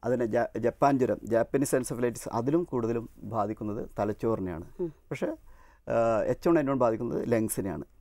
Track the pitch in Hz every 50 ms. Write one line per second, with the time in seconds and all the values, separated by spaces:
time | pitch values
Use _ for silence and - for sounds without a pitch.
0 | - 120 127 120 - 110 104 120 117 - - 107 113 120 - - - 139 139 127
1 | 123 107 104 - - - 113 113 117 - - 135 143 - - 131 123 - 135 117
2 | 123 120 107 - - - - 117 117 135 147 170 180 - - 123 113 110 117 117
3 | 117 - - - - 104 117 113 101 104 110 - 113 107 104 113 - - - -
4 | 104 104 104 - - 113 110 101 95 90 85 80 87 - - - 180 165 - _
5 | _ - 151 - - 302 320 - - - - - - - - _ - - 120 117
6 | 117 113 113 107 - - 123 - - 170 170 160 143 135 139 131 127 117 113 107
7 | 120 120 147 175 - - 117 113 110 107 - - 95 98 80 76 - - - -